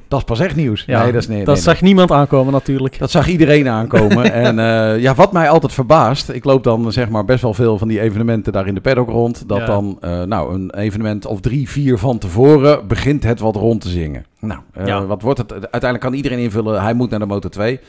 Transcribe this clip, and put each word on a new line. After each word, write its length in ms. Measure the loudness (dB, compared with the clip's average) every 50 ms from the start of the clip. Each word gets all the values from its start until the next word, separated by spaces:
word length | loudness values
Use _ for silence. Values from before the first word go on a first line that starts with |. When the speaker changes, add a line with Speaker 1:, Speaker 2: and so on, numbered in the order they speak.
| -6 -4
Speaker 1:
Dat 120 | -4 -4
is 60 | -2
pas 140 | -2 -2 -2
echt 160 | -2 -2 -2
nieuws. 280 | -2 -2 -2 -2 -4 -4 -2
Speaker 2:
Ja, 160 | 0 2 2
Speaker 1:
Nee, 80 | 2
dat 100 | 2 0
is, 60 | -2 -2
nee, 160 | -4 -2 0
Speaker 2:
dat 100 | 0 0
Speaker 1:
nee, 80 | 2 4
Speaker 2:
zag 100 | 2 2
Speaker 1:
nee. 100 | 4 4
Speaker 2:
niemand 280 | 4 6 6 6 4
aankomen 420 | 4 2 2 2 2 2 2 2 0
natuurlijk. 460 | -2 0 -2 -2 -2 -2 -4 -4 -6
Speaker 1:
Dat 120 | -4 -2
zag 160 | 0 0 2 2
iedereen 400 | 2 4 4 6 6 4 4 2
aankomen. 640 | 0 -2 -2 0 2 2 4 4 4 4 2 2 2
Speaker 2:
<laughs> 120 | 2 0 0
Speaker 1:
En, 120 | 2 0
eh, 420 | 0 0 2 2 2 0 0 2
ja, 140 | 2 2 4
wat 160 | 4 4 4
mij 180 | 4 2 2 2
altijd 240 | 0 0 -2 -4 -2
verbaast, 560 | -2 2 4 4 4 4 2 0 -2 -4 -8
ik 140 | -8 -4 0
loop 200 | 2 2 2 2
dan, 280 | 2 0 0 0 -2
zeg 180 | -2 -2 -2 -2
maar, 160 | -2 -2 0
best 160 | 0 0 0
wel 120 | 0 -2 0
veel 240 | 0 2 2 2 0
van 100 | -2 -2
die 140 | -2 0
evenementen 520 | -2 -2 0 0 0 0 -2 -2 -2 -4 -4
daar 140 | -2 -2 -2
in 60 | -4
de 80 | -2
paddock 280 | 0 0 0 0 0 0
rond, 380 | 0 0 0 -2 -2 -6 -6 -4
dat 100 | -4 -2
Speaker 2:
Ja. 80 | -2
Speaker 1:
dan, 320 | -2 -2 -2 -2 -4 -6 -8
eh, 200 | -8 -6 -6 -6 -4
nou, 300 | -4 -4 -4 -4 -4 -4
een 180 | -6 -6 -8 -6
evenement 500 | -4 -4 -4 -4 -4 -4 -4 -4 -6 -6
of 140 | -8 -6 -4
drie, 280 | -4 -2 -2 -2 -4 -4
vier 280 | -4 -2 0 0 0 0
van 200 | 0 0 -2 -2
tevoren 720 | -4 -2 2 4 6 8 8 8 6 6 4 2 0 -4
begint 360 | -4 -2 0 0 0 0 0
het 160 | -2 -2 0
wat 160 | -2 -2 -2
rond 260 | 0 0 0 0 -2
te 80 | -2 -4
zingen. 360 | -4 -4 -4 -6 -8 -10 -12 _ _ _
Nou, 200 | -10 -8 -8 -10 -14 _ -12
eh, 140 | -8 -6 -4
Speaker 2:
Ja. 180 | -4 -4 -4
Speaker 1:
wat 160 | -4 -6 -4
wordt 180 | -2 -2 -2 -2
het? 120 | -4 -8
Uiteindelijk 500 | -10 -14 -10 -8 -6 -4 -4 -4 -4 -4
kan 120 | -4 -4 -4
iedereen 260 | -4 -4 -4 -4 -4
invullen, 420 | -4 -4 -2 -2 -2 -2 -2 -2
hij 120 | -2 0 0
moet 160 | 0 -2 -2
naar 100 | -2 -4
de 60 | -4
Moto 240 | -4 -4 -6 -6 -8
twee. 300 | -8 -4 -4 -4 -4 -6 -10